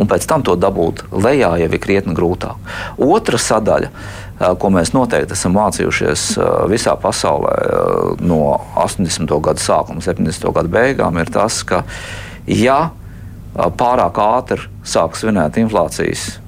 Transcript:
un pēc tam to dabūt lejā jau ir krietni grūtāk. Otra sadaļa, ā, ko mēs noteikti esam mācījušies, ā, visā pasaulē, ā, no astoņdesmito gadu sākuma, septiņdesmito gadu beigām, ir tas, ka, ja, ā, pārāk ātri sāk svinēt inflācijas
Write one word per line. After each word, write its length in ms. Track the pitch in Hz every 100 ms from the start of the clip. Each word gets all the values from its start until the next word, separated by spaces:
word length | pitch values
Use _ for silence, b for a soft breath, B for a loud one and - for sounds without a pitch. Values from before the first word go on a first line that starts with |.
un 80 | 104
pēc 160 | 90 -
tam 160 | 156
to 140 | 98 87
dabūt 460 | 98 90 82 - -
lejā 380 | - 110 143 98 85
jau 80 | 80
ir 140 | 80
krietni 320 | - 98 - 82
grūtāk. 400 | 85 90 - - B B B -
Otra 400 | 131 214 - 117
sadaļa, 540 | - 113 101 71 -
ā, 560 | - - - - - 92 87
ko 160 | 101
mēs 220 | 92 82 131
noteikti 400 | 123 73 69 90
esam 160 | 92
mācījušies, 720 | 98 104 - 90 - 90 76 - 214
ā, 80 | 85 82 82
visā 240 | 113 - -
pasaulē, 560 | 95 - 90 73 -
ā, 320 | 50 50 50 50 50 50 50 87
no 160 | 80 71 71 - -
astoņdesmito 560 | 87 - 82 - 76 78 80
gadu 160 | 76
sākuma, 400 | - 80 - -
septiņdesmito 520 | 92 85 80 - 85 -
gadu 160 | 82
beigām, 480 | 104 127 123 - 85
ir 80 | 82 -
tas, 240 | 107 -
ka, 220 | - 90 B B B B B B -
ja, 300 | 98 120 139 165
ā, 800 | - - - - - - - 87
pārāk 480 | - 123 123 95 107
ātri 480 | 104 120 127 - - -
sāk 320 | - - 82
svinēt 480 | - 110 101 78 113
inflācijas 800 | 113 104 76 - 82 - - -